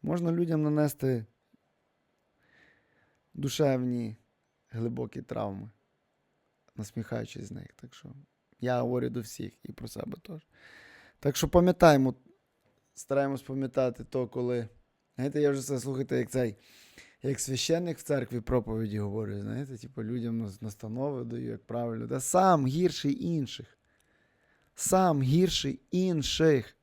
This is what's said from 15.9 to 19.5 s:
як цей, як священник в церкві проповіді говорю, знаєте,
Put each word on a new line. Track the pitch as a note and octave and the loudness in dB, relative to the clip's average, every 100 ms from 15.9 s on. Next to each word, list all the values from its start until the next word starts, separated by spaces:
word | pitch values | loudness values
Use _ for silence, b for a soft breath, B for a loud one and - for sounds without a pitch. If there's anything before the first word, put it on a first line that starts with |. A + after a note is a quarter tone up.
| C3 C#3 C3 | -4 -2 -2
як | A#2+ | 0
цей, | C3 A#2+ G#2 B B B B B B | 0 -2 -4 B B B B B B
як | C3 C3 | -4 -4
священник | - C3 - E3 F3 D#3 | -2 -2 0 0 0 -6
в | |
церкві | - C#3+ B2 B2 | -2 -2 -2 -6
проповіді | A2 C3 A2+ A2 A2 G#2+ | 0 -2 0 -4 -2 -2
говорю, | G#2 G#2 G#2+ G2+ | -2 -4 -4 -6
знаєте, | G#2 | -6